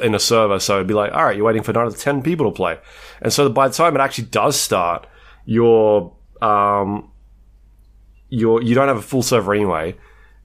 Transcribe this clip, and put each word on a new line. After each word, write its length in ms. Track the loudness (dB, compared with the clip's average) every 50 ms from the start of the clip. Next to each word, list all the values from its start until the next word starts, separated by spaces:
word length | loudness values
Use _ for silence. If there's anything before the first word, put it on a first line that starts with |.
in 140 | -2 0 0
a 40 | 0
server. 380 | 0 2 2 2 2 2 0 0
So 160 | -2 -2 -2
it'd 100 | 0 0
be 80 | 0 0
like, 180 | -2 -2 -2
"All 120 | -2 0 0
right, 120 | 0 0
you're 80 | 0 0
waiting 180 | 0 0 0 -2
for 80 | -2
another 240 | -2 -2 -2 -4 -6
ten 260 | -6 -4 -4 -4 -2
people 280 | -2 -2 -2 0 -2 -2
to 40 | -2
play." 240 | -2 -4 -4 -4 -8 -12 -20 -20 -20 -20 -20 -12 -6
And 120 | -4 -2
so 160 | 0 2 0 2
by 180 | 2 2 0 2
the 60 | 2
time 200 | 0 0 2 2
it 40 | 0
actually 260 | 0 -2 -4 -8 -8
does 320 | -4 -2 0 0 0 0 -2
start, 480 | -2 -2 0 0 0 -2 -4 -6 -8 -16 -20 -20 -20 -20 -20 -14 -8
your, 680 | -4 0 2 4 6 6 6 4 4 4 2 0 -4 -10 _ _ _ -8 -4
um, 720 | -2 0 0 2 2 0 0 0 -2 -4 -6 -8 -10 -16 -20 -20 -20 -20 -20 -20 -20 _ -20 _ _ -20 _ -20 -20 _ _ _ _ -20 -20 _ -12 -8
you're, 340 | -4 0 2 2 2 2
you 120 | 2 2 2
don't 140 | 2 2 2
have 80 | 0 -2
a 40 |
full 200 | -4 -4 -4 -2
server 320 | 0 0 0 0 2 0 0
anyway. 420 | 0 0 -2 -2 -4 -6 -8 -10 -12 -18 -20 -20 -20 -20 -20 -20 -20